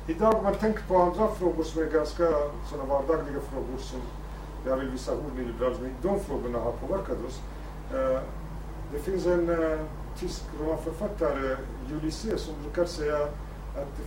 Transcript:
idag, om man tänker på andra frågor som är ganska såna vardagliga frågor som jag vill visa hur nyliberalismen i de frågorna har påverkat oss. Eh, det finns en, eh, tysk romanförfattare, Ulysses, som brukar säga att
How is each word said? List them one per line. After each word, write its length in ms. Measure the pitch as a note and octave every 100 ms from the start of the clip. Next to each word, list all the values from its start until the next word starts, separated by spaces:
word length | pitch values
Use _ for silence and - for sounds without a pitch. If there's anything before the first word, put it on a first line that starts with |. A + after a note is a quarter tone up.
| -
idag, 260 | D#3+ A3
om 100 | A3
man 100 | G3
tänker 280 | - A3 G#3+ -
på 100 | F#3
andra 300 | F3 F3 A3
frågor 360 | - F3 D#3
som 180 | D#3 E3
är 40 | D#3
ganska 380 | D#3 D3+ - E3 D3 D3 D3 -
såna 140 | D3
vardagliga 560 | C3+ C#3 C3+ D#3+ C#3+ C#3
frågor 380 | - C3+ A2+ C3
som 220 | - B2+ B2 - - - - - B2+
jag 100 | C3
vill 140 | C3
visa 220 | B2+ -
hur 300 | - D3 B2+
nyliberalismen 480 | A#2 A2 B2+ A#2 B2+
i 40 | -
de 180 | D3 C#3+
frågorna 380 | - B2+ A#2+ A#2+
har 140 | A#2
påverkat 440 | - - F#3+ - A2+ -
oss. 120 | - - - - - -
Eh, 260 | C3+ C3 C3 D3+ - - - - - -
det 60 | D3
finns 280 | - F3+ E3+
en, 220 | F3 E3+
eh, 300 | E3+ D#3+ D#3 D#3 - - -
tysk 240 | F3+ - - D3+
romanförfattare, 960 | D3+ D#3 E3 D3 G3+ - D#3 C3+ C3+ C3 - - B2+
Ulysses, 480 | D3+ D#3 - A3 E3
som 140 | D#3 D3
brukar 220 | D3 F3
säga 320 | F3 - D3 D3+ D3 - - - - D3
att 240 | C#3 -